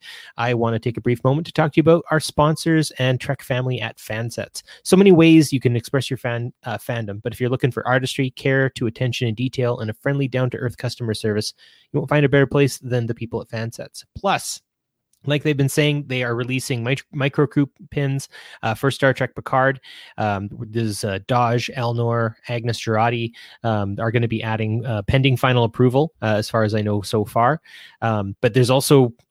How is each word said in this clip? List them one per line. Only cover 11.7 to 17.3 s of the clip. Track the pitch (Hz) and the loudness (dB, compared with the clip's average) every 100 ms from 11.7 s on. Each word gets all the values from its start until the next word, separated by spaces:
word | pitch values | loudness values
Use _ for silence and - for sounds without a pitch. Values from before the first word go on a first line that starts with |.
| _ _ | _ _
you | 143 | -4
won't | 139 | 0
find | 151 | 2
a | 143 | 4
better | 143 135 | 4 4
place | 143 143 - | 4 2 0
than | 127 123 113 | -4 -4 -2
the | 117 | -6
people | 117 113 | -6 -8
at | - | -8
Fansets. | 113 113 - 98 - - - | -8 -8 -10 -16 -16 -18 -6
Plus, | 196 151 - - _ _ _ _ _ _ 139 | -2 -2 -4 -12 _ _ _ _ _ _ -2
like | 147 | -2
they've | 156 139 | 0 0
been | 139 | 0
saying, | - 147 147 143 | 2 0 0 -4
they | 127 | -4
are | 120 117 | -2 -4
releasing | 123 131 - 123 | -2 -4 -4 -4
mic-, | 117 135 - | -2 -4 -6
micro | 147 139 | -4 -4